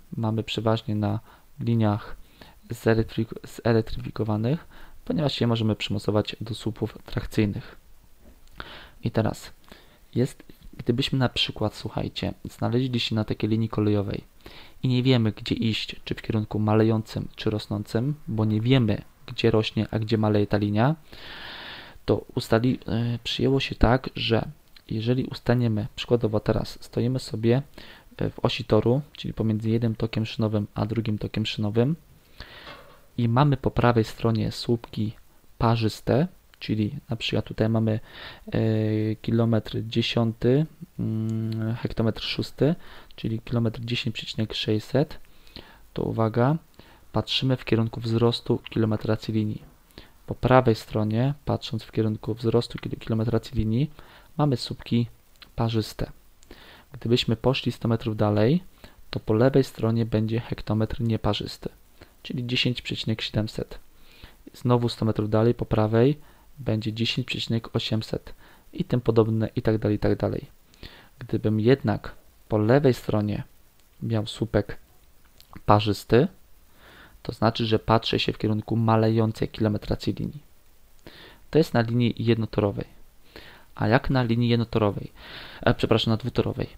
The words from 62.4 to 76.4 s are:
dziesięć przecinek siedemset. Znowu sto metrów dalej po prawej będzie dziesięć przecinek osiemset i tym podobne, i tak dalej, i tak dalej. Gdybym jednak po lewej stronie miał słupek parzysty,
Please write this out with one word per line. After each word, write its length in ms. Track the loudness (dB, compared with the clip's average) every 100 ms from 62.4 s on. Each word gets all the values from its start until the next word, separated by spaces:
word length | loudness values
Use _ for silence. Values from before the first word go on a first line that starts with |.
| -2
dziesięć 360 | 0 0 -2
przecinek 400 | -6 -6 -2 -4
siedemset. 560 | -2 -2 -2 -4 -10 -12 -18 -20 -20 -20 -20 -20 -20
Znowu 340 | -4 2 4 2
sto 160 | 0
metrów 260 | 0 0 2
dalej 240 | 4 4
po 100 | 2
prawej 540 | 0 2 4 4 4 2 -8 -20 -20 -10
będzie 340 | -4 -2 -2
dziesięć 340 | -2 -2 -2 -4
przecinek 500 | -6 -2 -4 -2 -6
osiemset 580 | -2 -4 -4 -6 -8 -18 -20 -20 -16
i 120 | -8
tym 160 | -2 -2
podobne, 480 | 2 4 4 4 0 0
i 60 |
tak 160 | 0 2
dalej, 180 | 2 2
i 40 |
tak 160 | 2 0
dalej. 300 | 0 -4 -8 -20 _ -20 -20 -20 -20 -16
Gdybym 420 | -6 -2 0 4
jednak 540 | 6 4 4 -2 -4 -16 -20 _ -2
po 100 | 2
lewej 360 | 4 6 4
stronie 480 | 2 0 0 0 -4 -8 -16 -20 _ _ -10
miał 240 | -4 -4 -4
słupek 520 | -6 -2 0 -2 -8 -16 -20 -20 -20 -20 -20 -20 -6 4
parzysty, 600 | 4 4 -2 4 4 4 -2